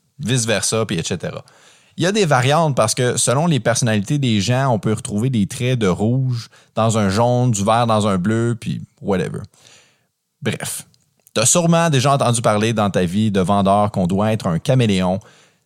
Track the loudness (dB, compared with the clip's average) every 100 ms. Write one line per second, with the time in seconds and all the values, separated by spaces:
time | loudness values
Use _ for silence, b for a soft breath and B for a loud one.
0 | _ -10 -4 -2 0 -2 0 -2 -2 -4
1 | -6 -6 -8 -12 -18 b b b b b
2 | -2 0 2 2 4 2 2 2 0 2
3 | 0 0 0 0 2 0 0 0 0 0
4 | 0 -2 0 0 0 0 2 0 0 -4
5 | -4 -4 -2 0 -2 -2 -2 0 0 0
6 | 0 0 -2 -4 -8 b b -2 0 2
7 | 0 0 0 2 0 0 0 0 2 2
8 | 2 0 0 0 -2 -4 -6 -8 -10 _
9 | -4 -2 -4 -8 -14 b b b b b
10 | b _ _ -10 -6 -6 -8 -12 -16 _
11 | _ _ _ -2 0 2 2 2 2 2
12 | 2 2 2 0 2 2 0 0 0 0
13 | 0 0 0 2 2 2 4 4 2 0
14 | -2 0 0 0 -2 -4 0 2 2 2
15 | 0 -4 b b b b